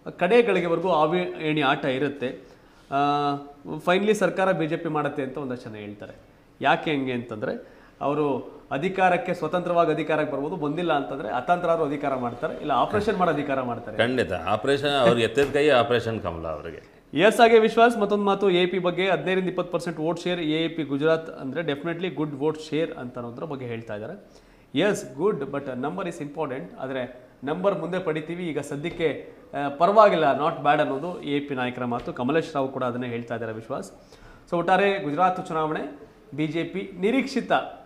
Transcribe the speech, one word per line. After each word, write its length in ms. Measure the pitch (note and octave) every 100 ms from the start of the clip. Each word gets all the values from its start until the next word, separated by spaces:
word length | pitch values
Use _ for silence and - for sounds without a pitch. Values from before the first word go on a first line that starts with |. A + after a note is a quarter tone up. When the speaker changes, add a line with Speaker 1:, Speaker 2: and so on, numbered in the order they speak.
| - -
Speaker 1:
ಕಡೆ 240 | F3+ A#3+
ಗಳಿಗೆವರೆಗೂ 480 | A3+ F#3 E3+ E3 F#3
ಆವಿ 440 | D#3+ D#3 F3+ F3+ D#3
ಏಣಿ 200 | D#3 D3+
ಆಟ 240 | C3+ D3
ಇರುತ್ತೆ. 600 | C#3+ C3 C#3+ C#3+ B2+ - - - - - -
ಆ, 60 | C#3 C#3+ C#3+ C#3+ C#3+ C#3+ - F3 D#3
finally 360 | F3+ F3+ G#3
ಸರ್ಕಾರ 380 | G#3 F3+ E3+ F#3+
ಬಿ 140 | E3+ D#3+
ಜೆ 100 | E3
ಪಿ 120 | E3+
ಮಾಡುತ್ತೆ 340 | D3+ C#3+ C#3+
ಅಂತ 160 | B2+ D3+
ಒಂದಷ್ಟು 320 | C3+ B2 A#2
ಜನ 60 | G#2+
ಹೇಳ್ತಾರೆ. 360 | G#2 G2+ A2 - - _ _ -
ಯಾಕೆ 360 | C3 E3 E3+ C#3+
ಹಂಗೆ 160 | C3
ಅಂತಂದ್ರೆ 540 | B2 A2+ A2 A#2+ A#3+ - - - -
ಅವರು 520 | C#3 D3 D3 C#3+ - - -
ಅಧಿಕಾರಕ್ಕೆ, 640 | C#3 F#3 F#3+ F#3 F3 F3+
ಸ್ವತಂತ್ರವಾಗಿ 580 | E3+ D#3 F3+ F3 E3+ E3
ಅಧಿಕಾರಕ್ಕೆ 440 | D#3 D#3 D#3 C#3+ C#3
ಬರ್ಬೋದು, 200 | D3 F3+
ಬಂದಿಲ್ಲ 360 | C#3+ E3 F3
ಅಂತಂದ್ರೆ 360 | D3 C#3 C#3 A2
ಅತಂತ್ರ 420 | B2 B2+ F3 E3
ಆದ್ರೂ 160 | E3 D3
ಅಧಿಕಾರ 280 | D3 C#3+
ಮಾಡ್ತಾರೆ, 400 | C3 A#2+ - -
ಇಲ್ಲ 180 | - D3
ಆಪರೇಷನ್ 440 | B2+ D3 G#3 G3+ F#3+
ಮಾಡೋ 160 | F3
ಅಧಿಕಾರ 300 | D3 C#3+ C3+
ಮಾಡ್ತಾರೆ. 340 | B2 A2+ - G#2+
Speaker 2:
ಖಂಡಿತ 360 | A#2 B2+ F2+
ಆಪರೇಷನ್, 680 | F2+ E2+ G#2+ C3 C#3 C#3+ C#3
ಅವ್ರಿಗೆ 220 | A#2+ A#2+
ಎತ್ತಿದ 300 | A2 C#3 C#3
ಕೈ 160 | C#3+ D3
ಆಪರೇಷನ್ 520 | B2 A#2 A#2+ A2+ A2
ಕಮಲ 280 | F2+ E2 E2
ಅವರಿಗೆ. 460 | D2+ E2 D#2 - - -
Speaker 1:
ಎಸ್, 260 | C#3 G3+ G#3+
ಹಾಗೆ 180 | A3+ A3+
ವಿಶ್ವಾಸ್ 400 | A3 A3+ A#3 A3
ಮತ್ತೊಂದು 260 | G3+ G#3
ಮಾತು, 260 | G3+ G3 G3+
ಎ 160 | F3 F3+
ಪಿ 120 | F#3
ಬಗ್ಗೆ 320 | F3 E3+ F#3+
ಹದಿನೈದರಿಂದ 380 | D#3+ D#3+ F#3 F3+
ಇಪ್ಪತ್ತು 240 | F3+ F3
percent 280 | E3+ F3 D3+
vote 200 | D#3 E3+
share 200 | F3+ F3
ಎ 280 | D#3 D#3 E3
ಪಿ 140 | E3
ಗುಜರಾತ್ 480 | C#3 C#3 D#3 D#3+ D#3+
ಅಂದ್ರೆ 300 | - C3+ C#3
definitely 480 | D#3 C#3 E3+ E3 F#3
good 220 | C#3 D3+
vote 240 | C3+ D3+ D3+ -
share 220 | D3 E3
ಅಂತ 260 | - B2 B2
ಅನ್ನೋದ್ರ 260 | A#2+ A#2
ಬಗ್ಗೆ 220 | D#3+ C3+ B2
ಹೇಳ್ತಾ 280 | A2+ A2
ಇದ್ದಾರೆ. 500 | G#2 A2+ G3+ - - _ - _
Yes, 420 | C3+ G3+ F#3 - C3
good, 180 | G3 E3+
but 260 | C#3 C#3
number 380 | C#3 B2 C#3 F#3
is 200 | F3+ E3+
important. 540 | C#3+ D#3+ C#3+ B2+ E3+ -
ಆದ್ರೆ 520 | C3+ C3 B2 - - -
number 340 | C3+ F3+ G3 F#3
ಮುಂದೆ 200 | E3 F3+
ಪಡಿತೀವಿ. 500 | E3 D#3 D#3+ F3 F3
ಈಗ 100 | C#3+
ಸದ್ಯಕ್ಕೆ, 760 | - C#3+ E3 E3+ D#3+ B2 - - -
ಆ, 140 | C#3+ C#3+
ಪರವಾಗಿಲ್ಲ, 560 | C#3+ F3 G#3+ G#3 F3 D3 C3
not 180 | D#3 D#3+
bad 220 | C#3+ D3+
ಅನ್ನೋದು 420 | C#3 C3+ F3 F3
ಎ 180 | D3 C#3+
ಪಿ 140 | C#3+
ನಾಯಕರ 300 | B2+ B2 B2
ಮಾತು. 280 | B2 A#2+ -
ಕಮಲೇಶ್ 420 | D3+ B2 D#3+ D#3
ರಾವ್ 140 | C#3+ C3+
ಕೂಡ 160 | C3
ಅದನ್ನೇ 240 | B2+ B2 B2+
ಹೇಳ್ತಾ 260 | A#2 A#2+
ಇದ್ದಾರೆ 180 | A#2 A2+
ವಿಶ್ವಾಸ್. 400 | A2 A2 C#3+ F#3+ - - - - - -
So 80 | F3
ಒಟ್ಟಾರೆ 440 | E3+ F#3 G3+ G3
ಗುಜರಾತ್ 460 | C#3+ D3+ F#3 F3+ -
ಚುನಾವಣೆ 520 | D#3+ D#3 E3+ C4 - - - - C3+
ಬಿ 100 | D3+
ಜೆ 180 | E3
ಪಿ 280 | E3 F#3+ G3 F3
ನಿರೀಕ್ಷಿತ 540 | G3+ C4 - A#3 - C#3+ - -